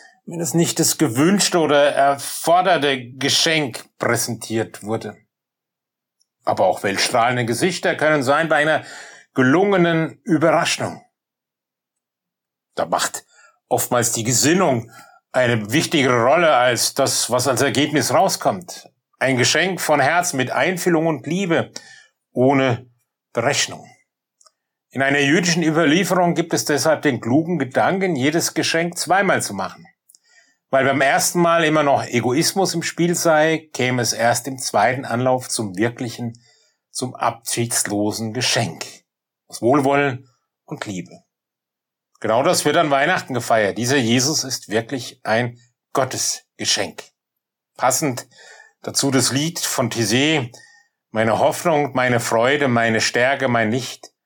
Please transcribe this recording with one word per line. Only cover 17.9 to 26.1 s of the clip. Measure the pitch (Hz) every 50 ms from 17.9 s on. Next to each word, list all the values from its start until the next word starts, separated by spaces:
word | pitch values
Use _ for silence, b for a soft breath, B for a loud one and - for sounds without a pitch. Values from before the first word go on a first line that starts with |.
| 147 147 113 -
rauskommt. | 123 156 190 190 - - - 143 107 92 87 - - - - - _ _ _ _ _ -
Ein | 120 131 135
Geschenk | 123 117 - - 156 170 190 185 160
von | - - 151 139
Herzen | 131 139 165 175 175 - - 131
mit | 131 127
Einfühlung | - 120 135 170 185 170 - 180 165 156 165
und | 165 156 147 -
Liebe, | 143 165 185 202 170 165 131 - - B B B B B B B B B _ _ _
ohne | - 120 127 131 143 135 135 131 117 120 - - _ _ _ _ _ _ _ _
Berechnung. | - 147 143 143 143 - - - 90 - - - - _ _ _ _ _ _ _ _ _ _ _ _ _ _ _ _ _ _ _
In | - -
einer | 135 135 139 143
jüdischen | 143 139 151 170 175 175 165 175
Überlieferung | 160 156 151 165 170 143 147 185 196 -